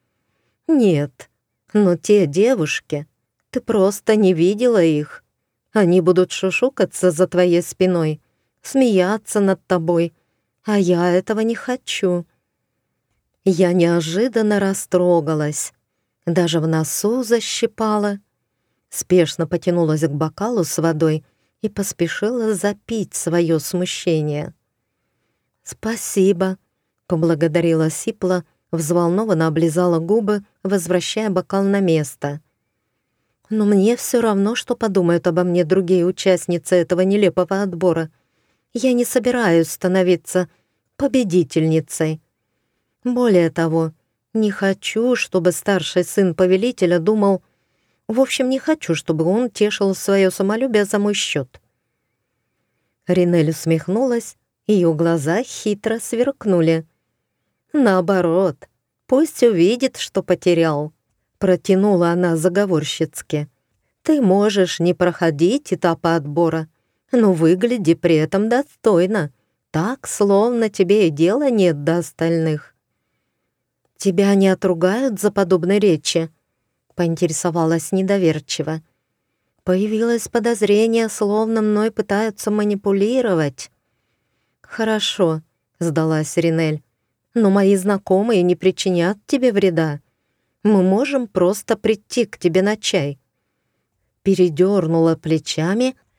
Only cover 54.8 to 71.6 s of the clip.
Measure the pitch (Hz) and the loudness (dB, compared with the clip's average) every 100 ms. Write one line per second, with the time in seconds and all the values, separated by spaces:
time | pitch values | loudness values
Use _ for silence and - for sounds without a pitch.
54.8 | 170 156 170 165 143 190 262 - 214 208 | 2 2 0 0 0 -2 -4 -6 -6 -4
55.8 | 220 226 - 233 262 - 214 175 165 160 | -4 -6 -6 -2 -2 -2 0 2 2 0
56.8 | 160 _ _ _ _ _ _ _ _ 302 | -4 _ _ _ _ _ _ _ _ 0
57.8 | 233 185 175 190 175 175 185 - - _ | 2 2 2 0 2 2 0 -4 -14 _
58.8 | _ _ - 262 320 - 240 180 180 240 | _ _ -2 0 0 2 2 4 2 2
59.8 | 262 - - 196 - 175 180 170 165 147 | -2 -6 -6 -6 -2 0 2 2 2 0
60.8 | 151 - _ _ _ _ 190 180 - 190 | -6 -12 _ _ _ _ 0 0 2 2
61.8 | 208 185 170 175 180 165 180 185 202 160 | 4 2 2 2 0 0 0 0 0 -2
62.8 | 151 - 156 - - 147 147 _ _ _ | -2 -4 -6 -6 -8 -6 -8 _ _ _
63.8 | _ _ - 302 208 196 214 202 180 - | _ _ -2 2 4 4 2 2 0 0
64.8 | 170 175 180 170 165 143 175 277 - 180 | -2 0 -2 0 -2 2 0 0 -4 -2
65.8 | 175 165 170 165 147 147 165 160 160 _ | -2 0 0 -2 -2 -2 0 -2 -6 _
66.8 | _ _ _ 247 214 165 160 180 233 240 | _ _ _ 2 2 4 2 2 0 0
67.8 | 165 165 175 160 156 196 220 240 285 _ | 0 0 2 2 2 -2 0 -2 -4 _
68.8 | 226 175 185 214 147 - _ _ _ 156 | 2 2 2 -2 -4 -10 _ _ _ -4
69.8 | 196 269 - - 202 196 226 240 220 208 | -4 -6 -12 -2 2 2 2 0 -2 0
70.8 | 180 208 170 147 170 240 285 226 | 2 4 2 2 0 2 0 2